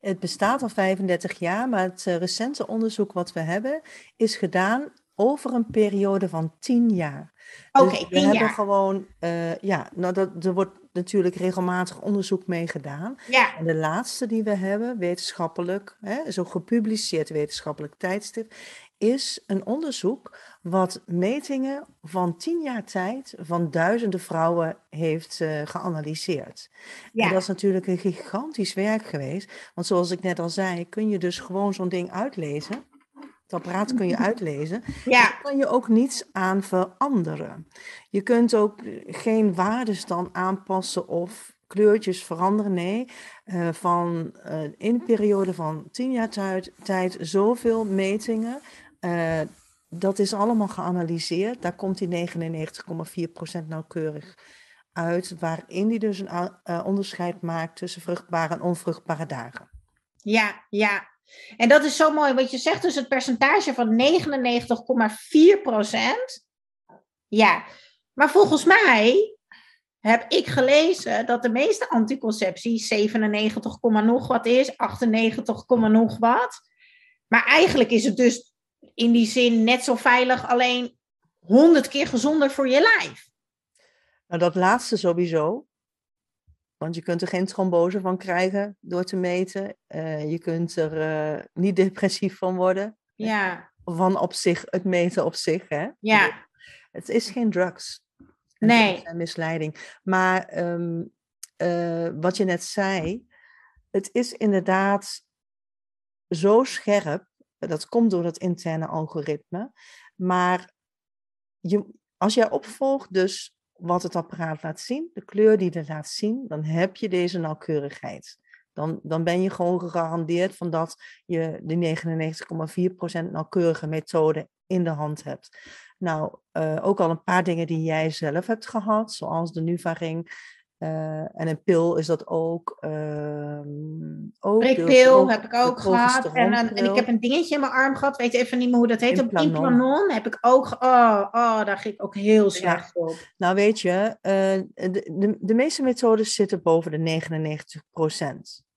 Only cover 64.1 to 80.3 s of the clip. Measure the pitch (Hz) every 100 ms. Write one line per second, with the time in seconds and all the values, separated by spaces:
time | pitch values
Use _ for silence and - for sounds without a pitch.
64.1 | 349 - 277 247 240 240 233 - 254 220
65.1 | 214 - 302 330 403 339 220 214 220 226
66.1 | 440 508 - _ _ _ _ _ - _
67.1 | _ _ 208 208 165 - - - _ _
68.1 | - 294 349 403 302 - 381 392 233 214
69.1 | 311 427 - _ - _ _ _ _ 208
70.1 | 233 - 285 - - 254 285 320 370 -
71.1 | 214 240 240 240 226 302 415 494 233 220
72.1 | 269 226 214 190 220 233 226 - 220 214
73.1 | 220 214 208 214 214 - - 240 214 220
74.1 | 240 247 247 233 247 262 - - - 233
75.1 | 220 226 220 - 220 - 247 220 220 226
76.1 | - 226 254 494 - _ _ _ _ _
77.1 | _ _ 226 233 294 359 294 220 233 269
78.1 | 196 247 233 - _ _ _ - - 233
79.1 | 233 220 254 240 233 220 247 254 233 269
80.1 | 247 254